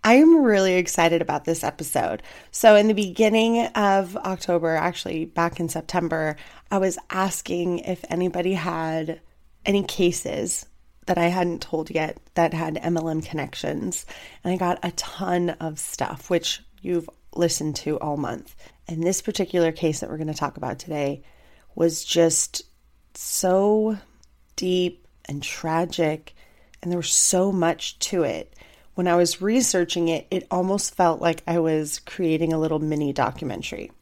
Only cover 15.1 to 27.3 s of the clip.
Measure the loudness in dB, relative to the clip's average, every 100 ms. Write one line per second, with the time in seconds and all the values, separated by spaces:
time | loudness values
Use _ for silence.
15.1 | -8 -2 0 0 -4 -8 -8 -10 -6 -6
16.1 | -8 -2 0 0 -8 -10 -14 -4 -4 -6
17.1 | _ -12 0 0 0 -4 -4 -6 -4 -4
18.1 | -4 -6 -8 -14 -20 -20 _ -10 -2 0
19.1 | 0 -4 -4 0 2 2 2 -2 -2 -6
20.1 | -6 -6 -4 -6 -6 -8 -8 -8 -4 -4
21.1 | -6 -12 -20 -20 -20 -18 0 0 0 -2
22.1 | 4 4 4 -2 -6 -12 _ _ _ _
23.1 | -14 -6 -2 2 4 4 4 2 -2 -10
24.1 | _ _ _ _ -6 0 2 0 -4 _
25.1 | _ -10 -8 -8 -6 -2 -2 -2 0 0
26.1 | -2 -10 -20 -20 _ _ -12 -4 -4 0
27.1 | 0 2